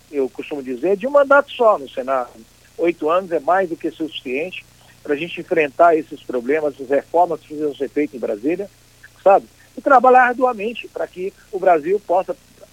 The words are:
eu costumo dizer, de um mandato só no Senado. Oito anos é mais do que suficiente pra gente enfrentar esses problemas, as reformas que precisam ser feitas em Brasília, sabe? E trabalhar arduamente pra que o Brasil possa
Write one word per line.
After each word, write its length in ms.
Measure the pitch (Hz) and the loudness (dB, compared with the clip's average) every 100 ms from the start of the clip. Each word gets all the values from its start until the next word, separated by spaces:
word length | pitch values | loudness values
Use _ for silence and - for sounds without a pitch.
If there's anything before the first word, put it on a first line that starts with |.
| _ | _
eu 180 | 147 131 | -4 -4
costumo 340 | - - 147 | -6 -12 -10
dizer, 340 | 131 123 165 202 | -8 -4 -2 -2
de 100 | 247 | 0
um 40 | |
mandato 400 | 285 277 285 277 | 0 4 2 2
só 260 | - 226 180 | 0 2 2
no 100 | 131 | -2
Senado. 420 | - 127 135 123 110 110 _ _ - | -10 -4 -4 -4 -12 -20 _ _ -4
Oito 320 | 170 170 151 | -2 -2 -2
anos 220 | 180 190 | -2 -2
é 80 | 165 | -4
mais 280 | 139 185 185 | 0 0 0
do 80 | 165 | -4
que 140 | 160 | -8
suficiente 760 | - 156 - - 131 180 - - _ _ _ | -8 -10 -10 -8 -6 -6 -12 -20 _ _ _
pra 140 | - 143 | -6 -6
gente 240 | 170 - | -6 -10
enfrentar 560 | 160 165 147 - 170 160 | -4 0 0 4 4 4
esses 260 | 135 147 | -2 -14
problemas, 520 | - 123 120 156 151 135 | -8 -6 -2 -2 -2 -6
as 80 | 131 | -2
reformas 520 | 139 - 165 175 151 | -2 0 2 2 0
que 80 | - | -8
precisam 260 | 151 151 | -6 -6
ser 140 | 131 131 | -4 -6
feitas 260 | 151 147 | -4 -4
em 60 | 120 | -4
Brasília, 500 | 113 104 135 175 196 _ _ _ - _ | -6 -4 -4 -4 -8 _ _ _ -20 _
sabe? 220 | 185 190 226 _ _ - | 4 4 2 _ _ -6
E 40 | |
trabalhar 480 | 285 254 254 254 247 | 4 6 8 6 4
arduamente 600 | 240 254 220 214 226 185 | 2 -2 -2 -6 -8 -14
pra 180 | - 160 | -10 -10
que 260 | 180 190 _ _ | -8 -10 _ _
o 60 | 190 | -2
Brasil 420 | 185 165 151 202 - | 2 2 2 -4 0
possa 300 | 180 180 - _ _ - | -2 -2 -10 _ _ -12